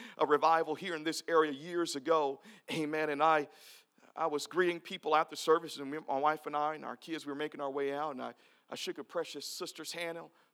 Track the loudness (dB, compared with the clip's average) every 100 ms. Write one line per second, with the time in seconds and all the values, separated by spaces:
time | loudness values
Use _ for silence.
0 | -10 0 4 6 6 4 2 -2 -4 -4
1 | -2 -4 2 4 4 2 -4 -2 -2 -2
2 | 2 4 2 -2 -12 -18 -6 -4 -2 -2
3 | 0 2 4 4 2 -8 -20 -20 _ _
4 | _ -4 -2 -2 -2 2 2 0 -6 -6
5 | 2 2 2 0 4 4 2 -10 -8 -8
6 | -4 2 2 2 -2 -2 -2 -2 -8 -10
7 | -8 -8 -6 -6 -6 -4 -4 -2 -2 -2
8 | -4 -6 -10 -12 _ _ -14 -10 -8 -8
9 | -6 -6 -6 -8 -10 -8 -10 -10 -10 -8
10 | -6 -8 -12 _ _